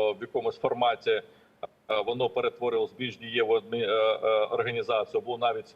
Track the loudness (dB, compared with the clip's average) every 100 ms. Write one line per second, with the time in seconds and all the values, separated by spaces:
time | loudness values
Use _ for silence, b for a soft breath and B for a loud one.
0 | 2 0 -4 -2 -4 -2 -2 2 2 2
1 | 0 0 -2 B B B -16 _ -4 -2
2 | -2 0 0 0 -2 -2 -2 0 -2 -4
3 | -8 -8 -4 0 4 2 2 -4 0 2
4 | 2 2 2 2 2 0 -2 -2 0 0
5 | 0 -2 -2 -2 -2 -2 -8